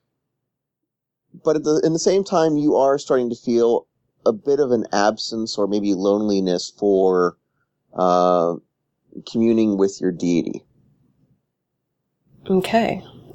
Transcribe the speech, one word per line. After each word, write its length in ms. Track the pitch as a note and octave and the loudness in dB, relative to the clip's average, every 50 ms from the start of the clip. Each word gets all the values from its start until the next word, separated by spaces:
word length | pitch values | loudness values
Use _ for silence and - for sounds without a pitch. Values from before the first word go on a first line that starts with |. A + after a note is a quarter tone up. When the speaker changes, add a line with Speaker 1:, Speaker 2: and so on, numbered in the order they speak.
| _ _ _ _ _ _ _ _ _ _ _ _ _ _ _ _ _ _ _ _ _ _ _ _ _ _ - - _ | _ _ _ _ _ _ _ _ _ _ _ _ _ _ _ _ _ _ _ _ _ _ _ _ _ _ -20 -6 _
Speaker 1:
But 140 | D#3+ D#3 | -2 -2
at 60 | D#3 C#3+ | 0 0
the, 180 | D3+ D3+ D3+ - | 0 0 2 0
in 100 | E3 D#3+ | 0 -2
the 60 | E3 | 0
same 240 | - G#3 F#3 G3 F#3+ | 0 0 0 0 0
time, 340 | - G3 E3+ D#3+ D#3+ D3+ | 0 0 0 2 2 0
you 180 | D3 D3 D3 G2 | 0 0 0 2
are 220 | A2 C3+ C#3 C#3 | 2 2 2 2
starting 320 | C#3+ - - D3 B2+ B2 A#2+ | 0 -2 -2 -2 0 0 -2
to 60 | A#2 | -6
feel 520 | - - B2+ A#2 A#2 A#2 A#2 A#2 - - _ _ _ _ _ _ _ _ | -6 -4 -2 0 2 2 2 2 0 -2 _ _ _ _ _ _ _ _
a 60 | B2 | -2
bit 280 | A2+ G2+ - C#3+ C#3 C#3 | -2 -2 -2 -2 0 0
of 120 | D3 B2 | 2 0
an 140 | B2 A2+ G2 - - | 0 -2 -2 -2 -2
absence 640 | G2+ G2+ G#2+ A2 A2 - - A2+ A2+ A2 A2+ - | 0 0 0 0 -2 -8 -10 -8 -8 -8 -6 -4
or 100 | G#2+ G2+ | -4 -4
maybe 260 | F#2+ G#2 G#2 G2+ G2+ G2 | -2 -2 -2 0 -2 -2
loneliness 800 | F2+ F#2+ G2+ G2+ G#2 G#2+ G#2+ G2+ G2 F#2+ F2+ F2+ F2+ - - - | 0 0 0 0 2 0 0 0 0 0 0 -2 -2 -4 -8 -8
for, 600 | - G#2+ G2+ G2 F#2+ F#2+ F#2 F#2 F2+ F2+ F2 - _ _ _ _ _ _ _ _ _ _ _ - | -2 0 2 2 4 4 2 2 2 0 0 -2 _ _ _ _ _ _ _ _ _ _ _ -4
uh, 640 | - F2+ F2+ F2+ F2+ F2+ F2+ F2+ F2 E2+ E2+ E2+ - - _ _ _ _ _ _ _ _ _ - - - - | -2 0 2 2 4 4 2 2 2 0 -2 -4 -6 -12 _ _ _ _ _ _ _ _ _ -20 -20 -18 -8
communing 460 | - A#2+ A2+ A#2 A2+ A2+ A2 G#2+ G2+ | -2 0 0 2 2 2 2 0 2
with 220 | F#2+ G2 F#2+ - - | 0 0 -2 -2 -4
your 120 | - F#2 | -4 -4
deity. 520 | F2 D#2+ F2+ F2 F2 E2 - G1+ - - - _ _ _ _ _ _ _ _ _ _ _ _ _ _ _ _ _ _ _ _ _ _ _ _ _ _ _ _ _ _ _ _ _ _ _ - | -4 -2 -2 0 0 0 -2 -4 -8 -10 -14 _ _ _ _ _ _ _ _ _ _ _ _ _ _ _ _ _ _ _ _ _ _ _ _ _ _ _ _ _ _ _ _ _ _ _ -4
Speaker 2:
Okay. 560 | - F#3+ F#3 F3+ - - A3+ A3 - - G3 - - - - - - | -2 0 0 0 0 0 0 0 0 -4 -6 -10 -16 -20 -20 -20 -20